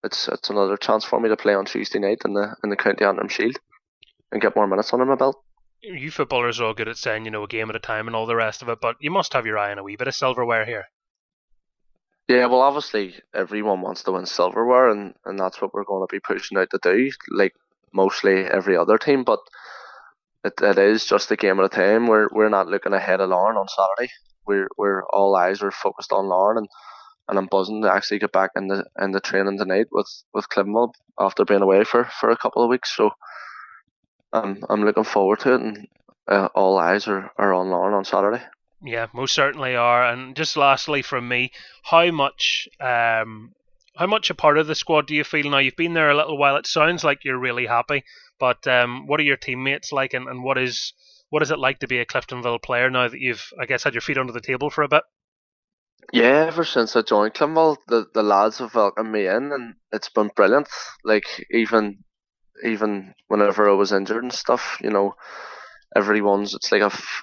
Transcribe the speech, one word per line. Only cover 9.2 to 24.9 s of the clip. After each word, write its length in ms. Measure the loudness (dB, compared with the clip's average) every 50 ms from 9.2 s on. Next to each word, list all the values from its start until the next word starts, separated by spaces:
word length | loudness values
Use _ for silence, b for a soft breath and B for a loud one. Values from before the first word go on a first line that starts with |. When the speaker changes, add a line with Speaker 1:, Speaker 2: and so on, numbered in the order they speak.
| -2 -2 -4
Speaker 2:
have 120 | -4 -2
your 120 | -2 -4 -2
eye 120 | -2 -4
on 60 | -6 -8
a 40 |
wee 140 | -10 -12 -10
bit 120 | -8 -8 -6
of 60 | -6
silverware 500 | -4 -2 -2 -2 -2 -2 -2 -2 -2 -2
here. 200 | -4 -8 -10 -12 -14 _ _ _ _ _ _ _ _ _ _ _ _ _ _ _ _ _ _ _ _ _ _ _ _ _ _ _ 2
Speaker 1:
Yeah, 180 | 4 4 4
well, 140 | 6 6 6
obviously 520 | 6 4 4 0 -6 -4 -4 -4 -4 -4 -10 -18 _ _ -6
everyone 480 | -6 -4 -4 -4 -4 -2 -2 -2 -2
wants 200 | -2 -8 -8 -6 -4
to 80 | -4
win 140 | -4 -2 -4
silverware, 600 | -4 -2 0 0 0 2 0 2 4 6 6 6 4
and, 240 | 2 0 -4 -10 -14 _ -12
and 140 | -10 -6 -4
that's 220 | -4 -4 -4 -6
what 120 | -8 -6
we're 120 | -6 -8 -6
gonna 220 | -4 -4 -4 -4 -4
be 80 | -6 -8
pushing 400 | -4 -4 -6 -6 -4 -4 0 0
out 120 | 0 0
to 100 | -2 0
do, 280 | 2 2 4 4 2 0 -4 -10 -12 -6
like 240 | 0 0 0 0 _ _ _ _ _ _ _ _
mostly 520 | 0 2 2 2 2 2 2 4 4 4 2
every 320 | 0 0 0 2 2 2
other 220 | 4 4 4 4 2
team. 240 | 4 2 2 2
But 180 | 2 0 0 -2 -2 -10 B B B B B B B B B B B B B _ _ _ _ _
it, 120 | -8 -6 -2 2
it 180 | 2 4 6 6
is 260 | 6 6 4 2 2
just 260 | 2 2 2 2 0
a 60 | -2
game 240 | 0 2 2 2 4
at 60 | 2
a 20 | 2
time. 380 | 2 2 4 4 4 4 4 4
We're, 200 | 4 4 4 2
we're 160 | 2 2 2 4
not 180 | 4 2 2 0
looking 240 | -2 -4 -2 0 -2
ahead 260 | -2 0 0 0 2
of 100 | 2 2
Larne 260 | 2 2 2 2 0
on 100 | 0 -4 -4
Saturday. 420 | 0 0 0 0 0 -2 -6 -8 -10 _ _ _ _ _ -4
We're, 220 | -2 0 0 -2 -2 -4
we're, 280 | -2 -2 0